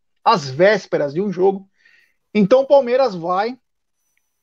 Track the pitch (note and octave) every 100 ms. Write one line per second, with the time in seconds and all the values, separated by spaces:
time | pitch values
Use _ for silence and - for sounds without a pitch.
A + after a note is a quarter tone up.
0 | _ _ - F3 C#3 C3+ G3 D4 - D#3+
1 | C#3+ D3+ G#3 F3+ F#3+ F#3+ - _ _ _
2 | _ _ _ G#3 F#3+ C4 C4+ C#4 A#3+ B3+
3 | B3+ F3+ E3 F#3 A3 C4 _ _ _ _
4 | _ _ _ _